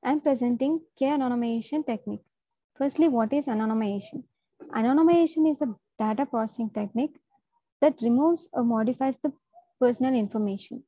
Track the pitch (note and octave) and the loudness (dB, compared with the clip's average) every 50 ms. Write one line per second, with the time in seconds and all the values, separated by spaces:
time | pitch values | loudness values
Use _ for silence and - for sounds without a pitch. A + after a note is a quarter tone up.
0 | - B3 C#4 D4+ - D4+ C4+ B3 B3 A#3+ A#3+ A3+ C4 C#4 D#4+ E4 - _ _ _ | -2 -2 -2 0 0 0 0 0 0 -2 0 0 0 -2 -2 -2 -4 _ _ _
1 | C4+ C4+ D4 C#4+ C4 B3 B3 A#3+ A#3+ A#3 A#3 A#3 A3 - C#4+ D#4 D4+ - A#3 G#3+ | -2 0 0 0 0 -2 -2 -2 -2 -2 -4 -4 -6 -4 -6 -6 -4 -4 -6 -6
2 | - G#3 G3+ - _ _ _ _ _ _ _ _ _ _ _ _ C4+ C#4+ - - | -6 -10 -10 -10 _ _ _ _ _ _ _ _ _ _ _ _ -4 -4 2 2
3 | D#4 E4 C4 A#3 A3+ A3 C#4 D4 C#4 - A3+ G#3+ A3 A3 A3 A3 A3 G3+ G3+ G3+ | 2 2 4 2 0 0 -2 -2 -2 -2 -2 -2 -2 0 0 -2 -2 -2 -4 -6
4 | G3 - - - - _ _ _ _ _ _ _ - - - A3+ A3+ A#3+ C4+ D4+ | -8 -10 -16 -16 -16 _ _ _ _ _ _ _ -18 -8 -4 0 0 2 4 6
5 | E4 E4 E4+ E4+ E4+ D#4+ - D#4+ D#4 D#4 D4+ - D4+ B3 G#3 _ _ _ _ _ | 6 6 6 6 4 2 2 2 2 2 2 0 -2 -4 -4 _ _ _ _ _
6 | G#3+ G#3+ A3 G#3+ C#4+ - - A3+ A3 A3 - - A#3 G#3+ - G#3+ G#3 G#3 - A3+ | -2 -2 -2 -2 -4 -4 -2 -4 -4 -4 -6 -6 -8 -6 -4 -6 -6 -4 -4 -4
7 | C4+ D#4 - - _ _ _ _ _ _ _ _ _ _ _ _ - D#4 - - | -4 -4 -6 -12 _ _ _ _ _ _ _ _ _ _ _ _ 2 2 2 2
8 | A3+ A#3 A#3 B3+ D4 E4 E4+ E4 - - - - A#3+ A#3 A#3 A3 A3 A3 B3+ - | 0 2 2 4 4 4 2 0 -2 -8 -4 -2 0 0 2 2 0 0 0 0
9 | C4 C4+ C4 _ - D4 C#4 _ _ _ _ - _ _ _ _ B3 B3 B3 - | -2 -2 -2 _ -4 -6 -6 _ _ _ _ -20 _ _ _ _ 2 2 2 2
10 | B3+ C4 C4 A#3+ G#3+ G3+ - A3+ G#3+ G3+ G3 G3+ - - - - - | 0 0 2 0 0 -2 -2 -2 -2 -2 -4 -6 -10 -14 -16 -16 -16